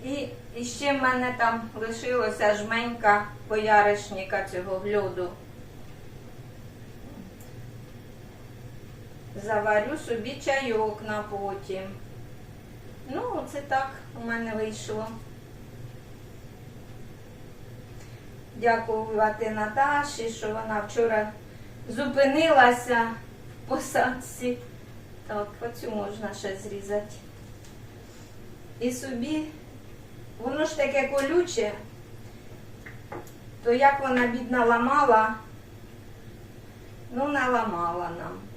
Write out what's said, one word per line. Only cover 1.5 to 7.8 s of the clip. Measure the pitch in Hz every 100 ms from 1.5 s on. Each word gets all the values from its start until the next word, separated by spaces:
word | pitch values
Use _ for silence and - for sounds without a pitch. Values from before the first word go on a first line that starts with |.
| 226 226 214
лишилося | 226 226 254 247 214 - 214 208
жменька | 208 226 240 233 214 208 - - -
бояришника | 214 214 208 208 208 - 190 190 196 190
цього | 180 190 190 202
льоду. | 208 190 175 180 - - - - - - - - - - - - - - - - - - - - - - - - -